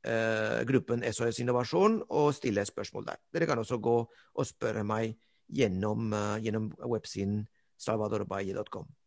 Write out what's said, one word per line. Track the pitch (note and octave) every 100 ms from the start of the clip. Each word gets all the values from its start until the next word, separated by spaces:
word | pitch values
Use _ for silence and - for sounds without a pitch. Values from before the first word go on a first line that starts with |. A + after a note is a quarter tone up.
eh, | - A2+ A2+ A2 A2 A#2 A#2+
gruppen | C3 - A#2+ A#2
S | A2+
O | A#2
S | A2+
Innovasjon | B2 B2 B2 E3+ G#3 A3+ -
og | - D3
stille | C#3+ B2+ G2+ G2+
spørsmål | - G2+ - -
der. | - _
Dere | E3 E3
kan | B2+
også | A2 B2
gå | A#2 A#2 A#2 - _ -
og | -
spørre | - A2+ G#2+
meg | G#2 A2 A2+ A2 _ _ _
gjennom, | - A2+ F#2 G#2 A2 A2+
eh, | G#2 G#2 G#2+
gjennom | A2 A2 G#2+ -
websiden | B2 A2+ - - G2 G#2 G#2+ _ _ _
salvador | - A2 G#2+ G#2+ F#2+
baye | G2 G2
dot | G2+ G#2+
com. | G2 D#2 -